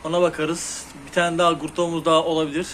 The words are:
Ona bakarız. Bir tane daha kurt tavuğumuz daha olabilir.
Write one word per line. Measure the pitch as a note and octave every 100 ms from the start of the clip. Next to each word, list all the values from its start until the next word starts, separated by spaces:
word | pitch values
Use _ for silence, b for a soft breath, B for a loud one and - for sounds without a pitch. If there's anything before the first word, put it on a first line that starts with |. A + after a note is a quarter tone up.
Ona | D#3+ F3
bakarız. | F3 D#3 D#3 E3+ - - - - -
Bir |
tane | - E3+ E3+
daha | F3 D#3+
kurt | D3+ -
tavuğumuz | F3 E3 D#3
daha | D#3+
olabilir. | E3 D#3+ D#3 C#3+ F3+